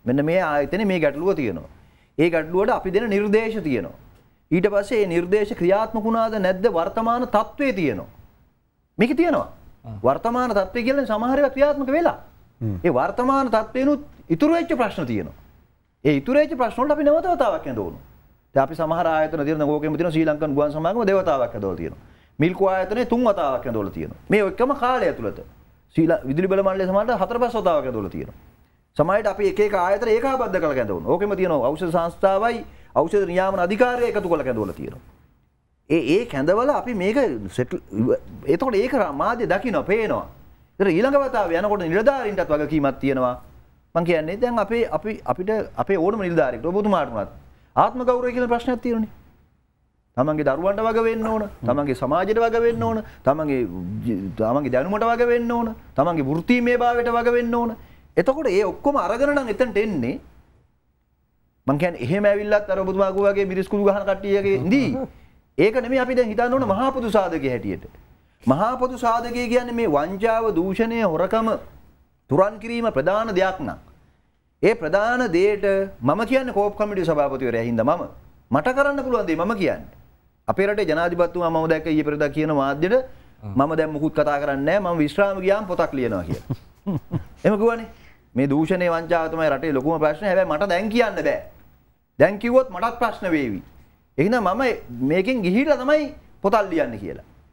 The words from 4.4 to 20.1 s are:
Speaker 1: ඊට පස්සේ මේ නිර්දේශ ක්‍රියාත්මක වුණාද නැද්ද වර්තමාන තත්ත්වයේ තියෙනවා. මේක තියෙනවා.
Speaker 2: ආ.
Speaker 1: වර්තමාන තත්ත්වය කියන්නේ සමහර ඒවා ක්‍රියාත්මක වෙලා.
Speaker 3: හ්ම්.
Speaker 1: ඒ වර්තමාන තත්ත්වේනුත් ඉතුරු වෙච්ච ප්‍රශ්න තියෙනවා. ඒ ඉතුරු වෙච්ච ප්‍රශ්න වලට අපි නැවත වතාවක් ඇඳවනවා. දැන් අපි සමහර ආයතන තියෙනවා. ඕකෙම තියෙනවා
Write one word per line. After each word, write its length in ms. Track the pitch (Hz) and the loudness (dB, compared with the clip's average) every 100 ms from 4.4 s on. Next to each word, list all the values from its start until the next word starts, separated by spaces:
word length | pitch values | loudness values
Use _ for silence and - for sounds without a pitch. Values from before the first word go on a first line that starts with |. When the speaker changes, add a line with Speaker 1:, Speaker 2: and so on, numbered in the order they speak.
| _ | _
Speaker 1:
ඊට 160 | 170 196 | 2 2
පස්සේ 320 | 202 202 233 | 0 0 0
මේ 120 | 196 | 0
නිර්දේශ 420 | 170 175 208 208 | 0 0 0 0
ක්‍රියාත්මක 500 | 247 170 196 220 226 | 0 2 2 0 -2
වුණාද 300 | 214 226 226 214 | 0 0 0 0
නැද්ද 300 | 277 285 220 | 0 2 0
වර්තමාන 580 | 175 175 226 226 240 247 | 0 -2 -2 -2 0 0
තත්ත්වයේ 440 | 208 226 - 277 | 0 0 -2 -2
තියෙනවා. 360 | 196 151 98 - - - _ _ _ _ _ _ - | 0 -2 -2 -8 -18 -20 _ _ _ _ _ _ -2
මේක 180 | 240 277 | 0 2
තියෙනවා. 320 | 339 254 - - - - | 2 2 -2 -12 -20 -20
Speaker 2:
ආ. 180 | 117 104 | -16 -2
Speaker 1:
වර්තමාන 500 | 113 139 233 240 247 | 0 2 0 -2 0
තත්ත්වය 320 | 202 190 240 | 0 -2 -2
කියන්නේ 240 | 226 277 247 | 0 0 0
සමහර 320 | 214 240 277 | -2 0 2
ඒවා 120 | 277 | 2
ක්‍රියාත්මක 400 | 262 285 277 262 | 2 2 2 0
වෙලා. 280 | 294 339 - - - _ _ | 2 0 -2 -12 -20 _ _
Speaker 3:
හ්ම්. 160 | 113 92 | -6 0
Speaker 1:
ඒ 120 | 175 | 2
වර්තමාන 580 | 131 160 - 254 269 262 | 2 0 -2 0 0 2
තත්ත්වේනුත් 500 | 220 220 247 269 285 - - - | 0 0 0 0 0 -4 -20 -4
ඉතුරු 260 | 165 302 | 2 2
වෙච්ච 200 | 339 339 | 2 0
ප්‍රශ්න 320 | 285 220 190 131 | -2 -2 -2 -4
තියෙනවා. 300 | 107 78 - - _ _ _ _ _ | -4 -4 -12 -20 _ _ _ _ _
ඒ 120 | 147 143 | 2 2
ඉතුරු 220 | 139 277 | 2 2
වෙච්ච 180 | 302 294 | 2 0
ප්‍රශ්න 220 | 233 - | -2 0
වලට 140 | 285 | 0
අපි 120 | 294 | 2
නැවත 220 | 285 311 359 | 4 2 2
වතාවක් 380 | 349 233 165 143 | 0 0 0 -4
ඇඳවනවා. 360 | 113 90 - - - _ _ _ | -6 -6 -8 -20 -20 _ _ _
දැන් 100 | 135 | 0
අපි 100 | 135 | 0
සමහර 320 | 160 160 165 165 | -2 -2 0 2
ආයතන 380 | 160 156 160 | 2 0 0
තියෙනවා. 220 | 143 156 147 | -2 0 0
ඕකෙම 240 | 151 151 | 0 -2
තියෙනවා 220 | 151 175 | -2 0